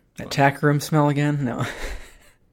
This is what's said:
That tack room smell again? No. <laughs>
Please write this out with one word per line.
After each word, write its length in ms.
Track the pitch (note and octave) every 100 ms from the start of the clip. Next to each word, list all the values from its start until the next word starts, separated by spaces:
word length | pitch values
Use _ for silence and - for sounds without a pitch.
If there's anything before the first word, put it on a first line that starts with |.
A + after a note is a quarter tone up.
| _ -
That 120 | -
tack 320 | - C#3 C#3
room 160 | D3 C#3+
smell 280 | - D#3 D3
again? 360 | C#3+ D3 D3 B2+
No. 180 | - A#2+
<laughs> 60 | - - - - - _ _ _